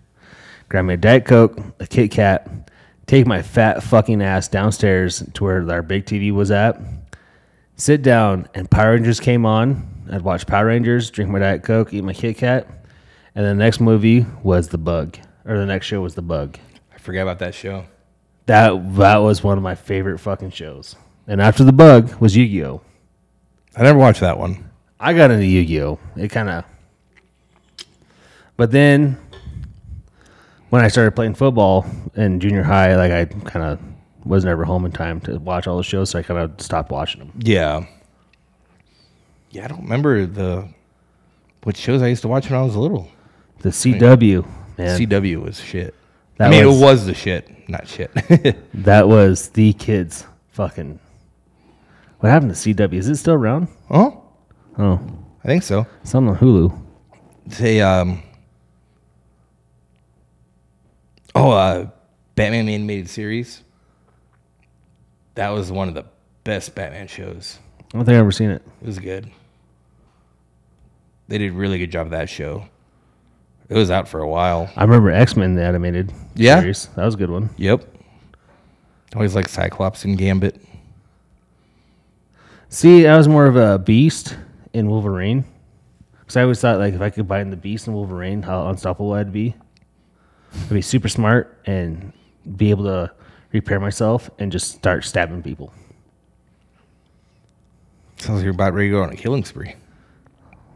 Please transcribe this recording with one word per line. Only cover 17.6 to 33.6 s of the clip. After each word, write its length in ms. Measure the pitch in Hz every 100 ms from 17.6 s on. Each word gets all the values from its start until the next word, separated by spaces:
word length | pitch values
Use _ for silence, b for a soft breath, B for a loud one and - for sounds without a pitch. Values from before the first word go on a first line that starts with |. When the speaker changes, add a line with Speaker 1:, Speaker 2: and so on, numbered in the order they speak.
| 98 98 87 _ _ _ _ _ -
Speaker 1:
That, 500 | 107 110 95 92 95
that 220 | 98 104
was 240 | 107 104
one 120 | 104 98
of 60 |
my 120 | 95 90
favorite 420 | - 98 95 80
fucking 320 | 107 95 92
shows. 460 | - 80 69 67 - _ _ -
And 120 | 101
after 220 | 104 107
The 100 | 131
Bug 400 | 135 160 127 117 -
was 160 | 110 101
Yu-Gi-Oh! 440 | 120 98 71 65 - _ _ _ _ _ _ _ _ -
Speaker 2:
I 60 |
never 140 | 127 147
watched 220 | 131 104
that 180 | 92 -
one. 300 | 87 95 - _ _ _
Speaker 1:
I 140 | 135
got 180 | 170 147
into 160 | 110 95
Yu-Gi-Oh! 520 | 92 82 80 73 - - -
It 140 | 104
kinda, 320 | - 214 170 - _ _ _ _ _ _ _ _ _ _ - - b b b b b b -
but 140 | 117
then 440 | 135 143 143 147 131 B B B B B - - - - b b b b b b
when 120 | 123
I 40 | 113
started 240 | 123 110
playing 220 | 113 113
football 520 | - 135 117 101 95 - B - -
in 240 | 104 92
junior 220 | 98 101
high, 340 | 80 98 92 92
like, 160 | 90
I 120 | 87 85 - -
kinda 280 | 87